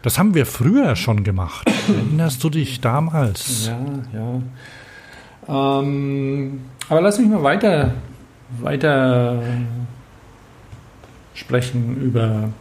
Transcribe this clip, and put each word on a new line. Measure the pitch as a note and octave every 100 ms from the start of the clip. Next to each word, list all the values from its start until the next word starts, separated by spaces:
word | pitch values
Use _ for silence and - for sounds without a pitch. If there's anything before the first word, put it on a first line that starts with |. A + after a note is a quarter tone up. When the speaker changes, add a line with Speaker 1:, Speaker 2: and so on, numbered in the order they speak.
Speaker 1:
Das | C3 -
haben | G3+
wir | F3 A#2+
früher | - A#2+ B3 A#3 G2+
schon | - G#2+
gemacht. | G2+ F#2 F2 - - -
<coughs> | -
Erinnerst | F3 A2+ D#3 E3 C3
du | D#3+
dich | D#3+ C3+ B2
damals? | A#2+ B2+ E3 D#3 B2 F#2+ - A#2+ A2 A#2 C#3 C#3 B2
Speaker 2:
Ja, | A2 A2+ B2+ B2+ - - - - - - - - - -
ja. | C#3 C#3 C#3
Ähm, | C#3 C#3 C#3 C#3 C3+ C#3 C3+ C#3 - - -
aber | D#3
lass | F#3+ G3+
mich | A3+
mal | G#3+
weiter, | C#3+ F3+ G#3+ E3 C3+ A#2+ - - - - - A#2+
weiter | B2+ C#3+ D3+ C#3 C3 B2 A#2+ B2 A#2+ A#2+ A#2+ A#2+ A#2+ - - - - - - - - - - - - - -
sprechen | - - B2+ B2 B2 A#2 B2+
über | C3 A#2 A2+ A2 G#2+ A2